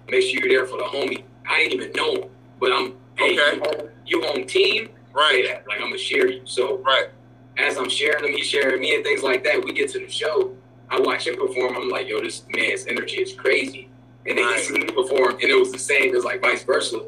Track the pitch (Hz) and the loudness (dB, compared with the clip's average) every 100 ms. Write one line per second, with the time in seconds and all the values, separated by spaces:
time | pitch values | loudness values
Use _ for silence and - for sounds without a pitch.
0 | - 127 127 131 - - - - - 139 | -2 2 2 2 2 2 2 -4 -4 -2
1 | 135 - - - - - - - - - | -2 -4 -10 -12 -2 0 0 -2 -4 -4
2 | - - - - - - - 117 - - | -2 -2 -4 -14 -20 -2 0 2 -2 -8
3 | - - - 135 147 - 151 - - - | -12 0 2 4 4 2 -2 -4 -8 -12
4 | - 165 156 131 - 190 196 214 226 - | -2 -2 0 -4 0 2 4 2 -4 -14
5 | - 139 151 131 - - 101 104 120 101 | -6 2 4 4 2 -2 -8 -6 -6 -6
6 | - 127 127 - - 127 117 - 135 127 | -2 2 2 0 -6 -2 0 0 2 2
7 | 104 - - - - 123 143 139 127 - | 0 -8 -20 -20 -10 -4 -2 -2 -4 -2
8 | 147 147 147 143 143 143 135 127 143 147 | 0 0 -2 -2 -2 0 0 0 0 0
9 | 143 131 131 127 147 - - 143 139 - | 0 0 0 0 0 0 -2 -2 -2 -4
10 | - - - - 381 - - - - - | -8 -4 0 0 0 -4 -20 -20 -4 0
11 | - - 123 123 135 127 127 127 123 117 | 0 0 -4 -2 -2 0 -2 -2 -4 -4
12 | - 107 113 - - - - - - - | -4 -4 -4 -8 -6 -2 0 -2 -4 -6
13 | - - - - - - 135 - - - | -4 -4 -4 -2 0 2 0 -8 -18 -20
14 | - - - 120 120 113 - - - - | -20 -12 -4 0 0 0 0 -2 0 0
15 | 123 135 127 123 127 131 127 127 - 139 | 2 4 2 2 4 4 4 0 0 2
16 | 131 123 120 - 123 120 - 143 - 107 | 4 2 0 0 0 0 0 0 0 -6